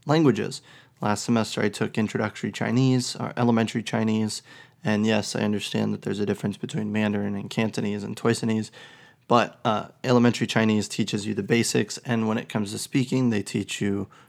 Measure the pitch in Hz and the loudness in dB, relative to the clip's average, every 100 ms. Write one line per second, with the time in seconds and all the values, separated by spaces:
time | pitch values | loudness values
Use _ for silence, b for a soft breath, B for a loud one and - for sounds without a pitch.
0 | 151 156 160 104 104 - - b b b | 0 4 6 4 0 -8 -14 b b b
1 | 104 104 - 117 107 - 107 - 104 - | -2 -2 0 0 0 0 -2 -2 -4 -2
2 | 107 113 107 - 107 - 113 117 131 127 | -2 -2 -4 -4 -6 -4 0 2 4 2
3 | 123 117 120 - 120 113 110 123 107 120 | 0 -6 -6 0 2 4 2 -2 -4 -2
4 | 110 110 107 - - B B B - 104 | 0 0 -2 -4 -12 B B B -2 0
5 | 110 107 101 117 107 104 - 110 107 104 | 2 2 0 -2 0 -2 -2 -2 -2 -2
6 | 107 101 104 101 104 98 - - 107 107 | -4 -2 -2 -2 -4 -6 -6 -6 -2 0
7 | 107 104 101 101 98 - 110 107 107 104 | 0 0 -2 -6 -6 -2 -2 0 -4 -4
8 | 104 113 117 113 113 110 107 B B B | -6 -2 0 2 2 0 -2 B B B
9 | B B - 117 101 - 123 107 - - | B B 2 2 2 -2 -2 -2 -4 -6
10 | 127 123 120 113 113 113 110 107 98 - | 2 6 6 4 0 2 4 2 0 -2
11 | 107 107 107 107 101 117 113 - 110 - | -2 -2 -4 -4 0 2 2 0 -2 -4
12 | - 113 110 110 - 110 101 107 - 143 | -4 -2 0 -2 -2 -4 -4 -6 -4 -2
13 | 127 131 127 107 98 107 98 - 101 98 | 0 2 2 0 -2 -4 -4 -2 -2 -2
14 | 98 b | -4 b